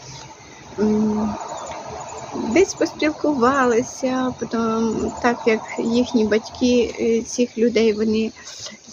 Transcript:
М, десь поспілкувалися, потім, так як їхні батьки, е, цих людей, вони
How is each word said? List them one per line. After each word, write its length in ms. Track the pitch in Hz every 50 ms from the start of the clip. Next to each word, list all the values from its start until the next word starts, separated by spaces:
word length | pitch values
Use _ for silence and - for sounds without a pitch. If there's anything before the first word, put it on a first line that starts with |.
| - - - - - - - - - - - - - - - -
М, 560 | 208 214 214 214 214 214 214 214 214 208 208 - - - - - - - - - - - - - - - - - - - - - - 226
десь 220 | 220 330 392 - -
поспілкувалися, 1600 | - - 330 - - 294 311 302 - - 294 294 262 226 254 277 277 254 247 233 226 254 - - - - 254 254 262 254 262 247 -
потім, 720 | 240 226 - 226 226 226 226 226 226 226 214 - 214 214 - -
так 160 | - 240 240 - -
як 140 | 233 220 220 - - - -
їхні 460 | 240 226 233 240 247 - - 226 214
батьки, 720 | 208 208 220 - - - - 254 247 247 240 233 - - -
е, 220 | 233 226 233 226
цих 360 | 240 - - - 247 240 - 226
людей, 340 | 226 240 214 214 226 220
вони 400 | 202 208 226 220 214 220 220 220 - - - - - - - - 220 - - -